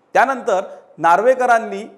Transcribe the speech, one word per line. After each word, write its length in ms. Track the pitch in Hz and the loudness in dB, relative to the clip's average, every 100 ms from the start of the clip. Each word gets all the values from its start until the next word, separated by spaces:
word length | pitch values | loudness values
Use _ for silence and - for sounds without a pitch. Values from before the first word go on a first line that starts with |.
| _ | _
त्यानंतर 460 | 180 240 254 220 185 196 - - - | 0 0 -2 -4 -4 -4 -14 -20 -4
नार्वेकरांनी 880 | 165 180 233 254 247 233 214 196 226 | 0 2 2 2 2 0 -2 -12 -14